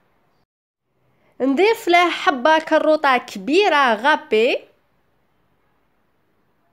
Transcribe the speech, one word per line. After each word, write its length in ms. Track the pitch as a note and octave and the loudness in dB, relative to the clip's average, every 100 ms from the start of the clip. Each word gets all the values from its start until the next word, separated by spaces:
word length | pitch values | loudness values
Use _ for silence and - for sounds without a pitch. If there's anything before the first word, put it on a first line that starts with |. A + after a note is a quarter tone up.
| _ _ _ _ _ _ _ _ _ _ _ _ _ - | _ _ _ _ _ _ _ _ _ _ _ _ _ -6
نضيف 480 | C4 C#4 G4+ A4 - | -4 0 0 0 0
له 220 | F4 F4 | 2 0
حبة 480 | D#4+ F#4 C4 C#4+ D#4+ | -2 -4 0 2 0
كروطة 580 | D#4 D#4 D4+ D#4 C#4+ B3+ | 0 0 0 0 0 -2
كبيرة 760 | - G#3 F#3+ E4 G#4 D4 C4 | -4 -12 -2 0 2 2 2
غابي، 640 | G#3+ C4+ D4+ - G#3+ A#3+ F#4+ - _ _ _ _ _ _ _ _ _ _ _ _ _ _ _ _ _ _ _ _ | 0 0 -2 0 0 0 -2 -8 _ _ _ _ _ _ _ _ _ _ _ _ _ _ _ _ _ _ _ _